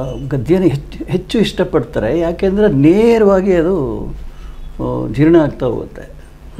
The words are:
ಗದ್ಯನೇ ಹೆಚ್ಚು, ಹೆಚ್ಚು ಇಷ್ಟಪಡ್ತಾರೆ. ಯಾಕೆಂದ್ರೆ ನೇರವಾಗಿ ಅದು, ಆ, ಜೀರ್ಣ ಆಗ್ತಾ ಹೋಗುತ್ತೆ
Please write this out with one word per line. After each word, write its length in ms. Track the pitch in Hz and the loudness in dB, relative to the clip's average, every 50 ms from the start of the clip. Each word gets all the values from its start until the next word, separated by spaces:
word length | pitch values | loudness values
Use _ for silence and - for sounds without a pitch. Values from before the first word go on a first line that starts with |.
| 135 135 123 117 139 131 | -4 -6 -8 -8 -8 -4
ಗದ್ಯನೇ 400 | 143 131 113 131 175 190 185 165 | -4 -4 0 0 2 2 2 2
ಹೆಚ್ಚು, 360 | 135 143 - - - - - | 0 -2 -4 -10 -12 -12 -8
ಹೆಚ್ಚು 340 | - - 180 - - - 233 | -4 -4 -4 -4 -2 0 0
ಇಷ್ಟಪಡ್ತಾರೆ. 840 | 196 - - - 180 185 - 147 123 - - 120 104 110 143 170 | 0 0 0 -2 -2 0 0 -2 -2 -2 -4 -4 -2 -2 0 0
ಯಾಕೆಂದ್ರೆ 520 | 170 165 170 - 196 190 190 208 214 202 147 | -2 -2 -2 -2 -2 -2 0 2 2 2 4
ನೇರವಾಗಿ 800 | 135 139 156 180 208 226 233 233 226 214 202 196 190 185 202 180 | 4 4 4 4 4 4 4 4 4 4 4 4 4 2 2 2
ಅದು, 560 | 175 156 175 196 170 135 117 110 104 - - - - - - - - - - - - - - - | 2 2 2 0 0 -2 -4 -4 -6 -8 -8 -10 -10 -12 -14 -14 -16 -16 -16 -14 -14 -14 -14 -10
ಆ, 380 | - 123 123 123 123 127 120 110 | -8 -6 -6 -4 -4 -6 -4 0
ಜೀರ್ಣ 240 | 120 147 160 170 | 2 4 6 6
ಆಗ್ತಾ 300 | - - 139 - - 139 | 6 4 2 0 -2 -2
ಹೋಗುತ್ತೆ 440 | 123 110 113 - - - - - - - - - - - - - - - | -2 -2 -4 -6 -10 -14 -16 -18 -18 -18 -20 -20 -20 -20 -20 -20 -16 -10